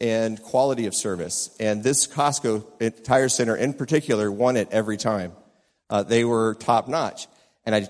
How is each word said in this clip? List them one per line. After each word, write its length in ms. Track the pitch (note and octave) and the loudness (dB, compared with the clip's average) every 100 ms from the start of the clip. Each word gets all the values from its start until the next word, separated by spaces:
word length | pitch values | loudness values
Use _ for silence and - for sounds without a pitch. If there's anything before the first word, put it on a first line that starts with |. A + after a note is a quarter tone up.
and 400 | A#2 A2+ A2+ A2 | -2 0 -2 -4
quality 440 | - B2+ C#3 B2 A2 | -2 0 2 0 -4
of 80 | |
service. 600 | - A2 F2+ F2 - - - | -4 -4 -6 -6 -8 -8 -4
And 240 | A2 G#2+ | -2 0
this 240 | A2+ C#3 - | 0 0 0
Costco 1000 | - C#3+ C#3 B2 G#2+ G#2+ - A2+ - | 0 0 0 -2 -2 -6 -4 -4 -4
Tire 240 | - C3 C3 | 0 2 4
Center 280 | - A#2 A2 | 2 0 0
in 180 | C3 | -2
particular 560 | C#3 C3 D3+ - A2+ G#2 | -4 -2 0 0 0 0
won 260 | G2+ B2 B2+ | 0 2 2
it 120 | B2 | 0
every 260 | A2 A2 G#2 | 0 0 -2
time. 360 | A#2+ G#2 F2+ E2+ _ _ _ _ - | -2 -2 -4 -12 _ _ _ _ -4
Uh, 120 | G#2 | -2
they 220 | F#2+ A#2 | 2 2
were 300 | A#2+ A#2 A2+ | 4 2 2
top 340 | G#2+ - A#2+ G2+ | 0 2 2 2
notch. 380 | D#3 A#2 - - _ _ _ | -2 -2 -6 -16 _ _ _
And 100 | - | -2
I 140 | G#2+ G2 | 0 0